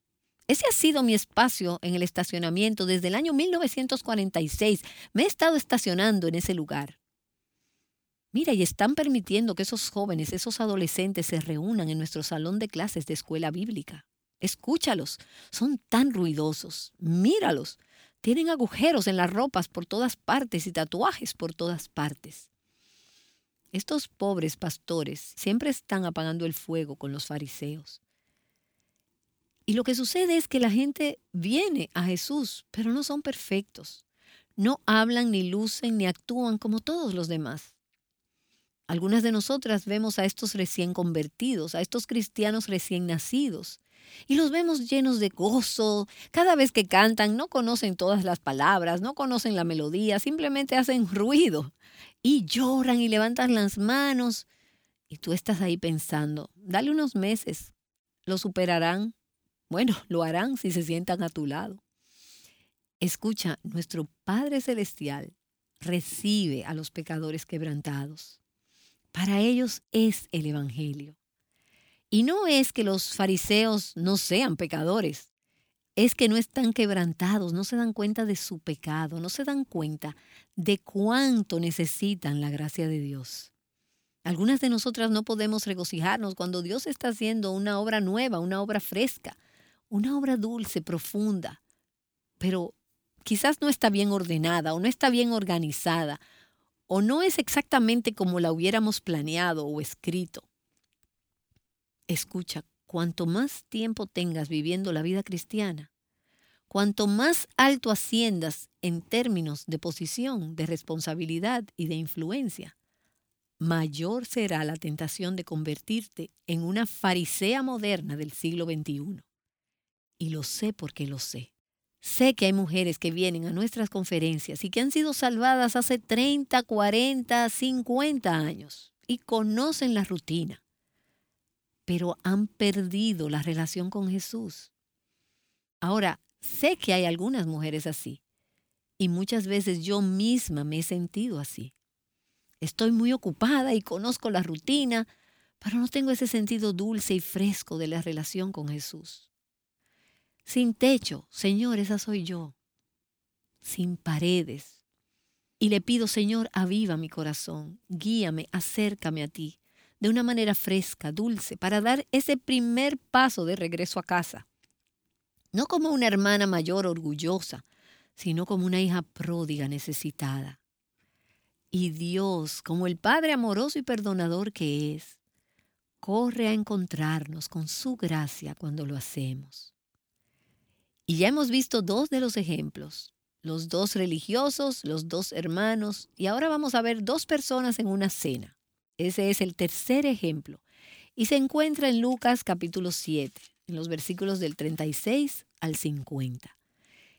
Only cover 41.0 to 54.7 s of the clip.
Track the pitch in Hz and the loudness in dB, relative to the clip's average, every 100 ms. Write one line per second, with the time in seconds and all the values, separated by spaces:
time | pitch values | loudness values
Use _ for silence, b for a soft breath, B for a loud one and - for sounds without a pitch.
41 | 175 160 151 - 247 220 160 - 185 240 | 0 0 -2 -2 -2 -2 -2 -4 -2 -4
42 | - 233 208 - 208 220 208 190 - 180 | -2 -2 -2 0 0 0 -2 -4 -2 -2
43 | 175 165 - 247 285 165 - - B B | 0 -2 0 0 0 -4 -10 -16 B B
44 | B B - 277 311 320 339 302 240 269 | B B 2 4 4 4 2 0 2 2
45 | 262 240 202 - 190 254 - - 214 208 | 4 4 0 2 4 4 2 0 2 2
46 | 202 B B 330 359 311 269 - 190 185 | -2 B B 4 6 6 6 4 4 6
47 | 220 220 208 220 339 262 233 233 208 180 | 6 6 2 2 0 0 2 0 0 0
48 | 180 202 185 170 - 135 151 196 170 175 | 2 2 2 -2 -2 2 4 6 2 0
49 | 226 277 269 247 226 196 170 160 147 180 | -2 -2 -2 0 0 0 0 0 -2 0
50 | 214 202 - 320 294 277 277 262 254 254 | 2 2 0 -2 0 0 2 2 4 2
51 | 196 196 220 294 330 156 143 _ B B | 2 2 4 6 6 4 -4 _ B B
52 | B _ 247 285 165 233 254 262 254 240 | B _ 4 4 4 2 2 4 4 4
53 | 233 214 226 247 254 226 202 202 208 269 | 4 4 2 2 4 4 4 2 2 2
54 | 277 254 240 226 - _ _ | 2 2 0 -2 -10 _ _